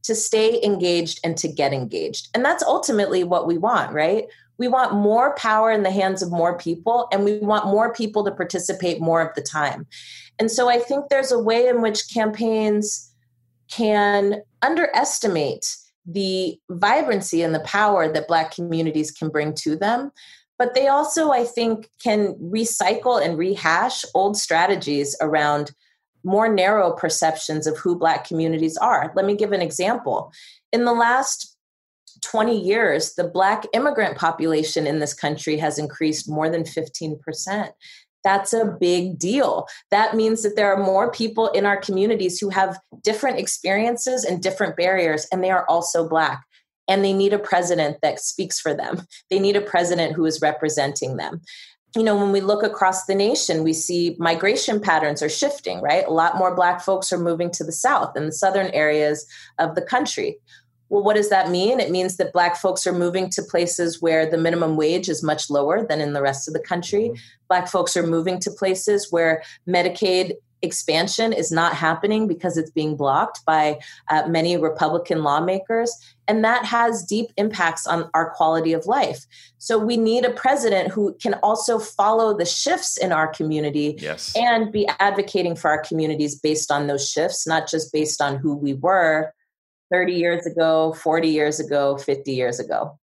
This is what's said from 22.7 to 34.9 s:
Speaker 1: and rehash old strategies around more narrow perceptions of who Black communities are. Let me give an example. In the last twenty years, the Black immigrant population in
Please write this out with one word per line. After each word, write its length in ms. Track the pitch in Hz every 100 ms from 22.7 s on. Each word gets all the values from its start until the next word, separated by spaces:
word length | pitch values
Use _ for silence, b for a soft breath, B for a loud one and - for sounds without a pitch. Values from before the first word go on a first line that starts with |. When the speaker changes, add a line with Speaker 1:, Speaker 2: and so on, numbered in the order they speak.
| - 185 220 247 240
Speaker 1:
and 140 | 160 160
rehash 680 | 185 190 165 165 240 - -
old 220 | 170 196 208
strategies 800 | - 165 185 185 143 147 139 -
around 500 | 156 151 147 147 143 - _ _ _ _
more 240 | 185 196 226
narrow 420 | 208 185 214 180
perceptions 720 | - 160 - 160 156 - 151 151
of 120 | 156
who 180 | 185 175
Black 300 | 165 151 -
communities 500 | 165 165 160 160 160
are. 360 | 233 196 156
Let 100 | -
me 120 | 196 208
give 160 | 208
an 100 | 202
example. 680 | 165 165 185 240 143 113 - B B B _
In 120 | 233
the 80 | 240
last 640 | 233 233 247 285 - - _ _ _ _ _ - _
twenty 360 | - 220 220 220
years, 540 | 180 220 208 147 160
the 140 | - 170 180
Black 280 | 190 214 220
immigrant 460 | 226 285 226 196 -
population 680 | 165 170 160 156 156 -
in 120 | 151